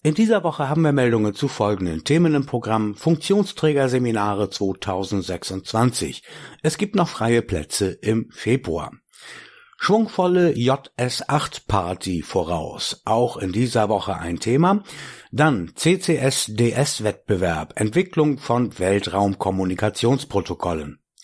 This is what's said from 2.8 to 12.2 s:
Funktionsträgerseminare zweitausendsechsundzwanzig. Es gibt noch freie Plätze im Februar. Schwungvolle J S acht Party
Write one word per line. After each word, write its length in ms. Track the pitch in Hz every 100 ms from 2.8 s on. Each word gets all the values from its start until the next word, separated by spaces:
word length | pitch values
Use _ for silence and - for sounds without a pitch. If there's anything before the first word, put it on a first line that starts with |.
| 107 104
Funktionsträgerseminare 1500 | 160 156 - 202 196 - 156 143 131 127 123 110 104 101 98
zweitausendsechsundzwanzig. 1700 | - 98 95 - 95 95 101 90 87 - 95 - 113 120 - 78 - - - - -
Es 160 | 160 -
gibt 160 | 202 202
noch 140 | 160
freie 340 | - 113 117
Plätze 480 | - 87 76 - 95
im 400 | - 104 113 110
Februar. 640 | - 107 127 92 78 76 - _ - - - - - - _
Schwungvolle 760 | - 214 220 - 180 180 175
J 380 | 120 120 135 - -
S 320 | 123 - -
acht 400 | 143 - - -
Party 540 | 101 87 92 95 87